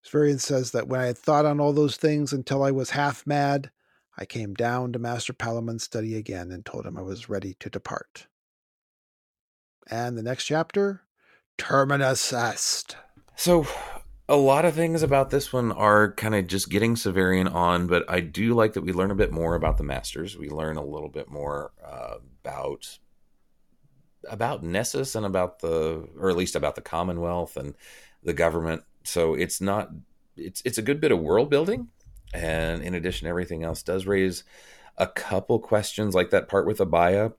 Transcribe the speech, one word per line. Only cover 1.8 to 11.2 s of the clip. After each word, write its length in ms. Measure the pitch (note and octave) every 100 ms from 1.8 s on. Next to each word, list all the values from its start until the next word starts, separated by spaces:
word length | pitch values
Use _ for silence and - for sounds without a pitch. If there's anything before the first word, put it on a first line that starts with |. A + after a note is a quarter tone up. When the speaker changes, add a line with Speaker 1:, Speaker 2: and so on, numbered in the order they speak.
| D3 -
Speaker 1:
things 340 | D#3 D3+ C#3+
until 300 | C#3 B2 C3+
I 80 | C#3
was 200 | C3+ B2+
half 360 | C3+ C#3+ C3 -
mad, 420 | D3 C#3+ C#3+ C#3 _ _ _ _ -
I 80 | F#2+
came 280 | A#2 G#2
down 400 | G2 A#2 B2 B2
to 60 | A#2+
Master 340 | A#2 A#2+ -
Palamon's 500 | B2+ A#2+ A#2 A#2 A2+
study 320 | - A#2 A2 A2
again 360 | A2 F#2 F2+
and 140 | F2+ -
told 200 | - -
him 120 | -
I 40 |
was 280 | F#2+ G2 A2+
ready 240 | G2+ F#2+ F2+
to 100 | G#2
depart. 580 | F#2+ - - - - - _ _ _ _ _ _ _ _ _ _ _ _ _ _ _ -
And 280 | A2+ A#2+ A#2+
the 60 |
next 220 | A2+ C3 -
chapter, 560 | D3+ E3 G3+ G3+ G3 _ _